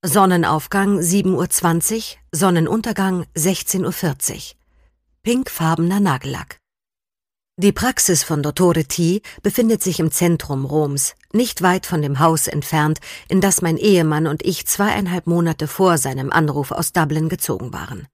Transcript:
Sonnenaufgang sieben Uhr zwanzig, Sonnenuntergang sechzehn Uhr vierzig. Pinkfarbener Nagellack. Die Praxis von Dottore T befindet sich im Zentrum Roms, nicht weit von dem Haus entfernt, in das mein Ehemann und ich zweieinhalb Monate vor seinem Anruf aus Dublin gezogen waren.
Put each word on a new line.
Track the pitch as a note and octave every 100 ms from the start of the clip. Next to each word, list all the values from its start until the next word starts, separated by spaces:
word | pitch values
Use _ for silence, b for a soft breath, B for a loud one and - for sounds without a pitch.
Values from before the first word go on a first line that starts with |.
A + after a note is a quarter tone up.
Sonnenaufgang | F3 C#3+ F#3+ F3+ D#3 D#3 - G3+ G3 G3+
sieben | E3+ G3 F#3 E3
Uhr | F3
zwanzig, | - E3+ E3 - A3+ - - _
Sonnenuntergang | D3+ F#3+ F3 D#3+ A3+ A#3 G#3 F#3+ F3+ - -
sechzehn | D#3+ F#3 - F#3+
Uhr | F3+
vierzig. | - E3+ C#3 - - - - _ _ _ _ _ _
Pinkfarbener | - A#3+ C4 - E3 E3 E3+ G3
Nagellack. | G3 C3 C3+ C3+ - - _ _ _ _ _ _ _ _ _ -
Die | G3
Praxis | - A3+ C4 - E3+
von | - D#3
Dottore | C#3+ D3 F#3 D#3+ D3+
T | - E3 G3 B B
befindet | G#3 G#3 A3+ A3
sich | F#3+ E3
im | D#3+
Zentrum | - F3 E3+ - C#3
Roms, | C3+ D3+ D3 C#3+ - - _
nicht | G#3 A#3+ -
weit | F3+ F#3 -
von | E3
dem | D3 C#3
Haus | D#3+ D#3+ -
entfernt, | D3 - D#3+ D3+ D#3 B B B
in | F#3+
das | G3 F#3
mein | E3+ E3
Ehemann | G#3 F#3 D#3+ D3+ D#3+
und | D3+ -
ich | F3 -
zweieinhalb | - G3+ G#3+ G3 F3 E3
Monate | E3+ E3 D#3+ D3+
vor | - F#3+ E3
seinem | - C3+ C3+
Anruf | E3 D3+ C#3+ C#3
aus | - E3
Dublin | - D#3 D3+ D#3
gezogen | F#3 - G2+ B2
waren. | - - A2 -